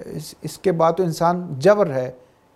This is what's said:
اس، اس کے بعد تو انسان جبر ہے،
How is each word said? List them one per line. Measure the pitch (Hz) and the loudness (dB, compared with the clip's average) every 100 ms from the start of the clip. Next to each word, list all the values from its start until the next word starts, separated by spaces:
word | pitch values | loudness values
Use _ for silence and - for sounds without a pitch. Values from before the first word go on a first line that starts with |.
| - | -12
اس، | 165 151 - | -12 -14 -12
اس | 151 - | -12 -4
کے | 190 | -2
بعد | 165 165 | 2 2
تو | 170 | 2
انسان | 180 156 170 175 180 135 | -2 0 0 0 -4 0
جبر | 165 208 190 | 4 4 2
ہے، | 131 127 - _ _ _ | 0 -4 -8 _ _ _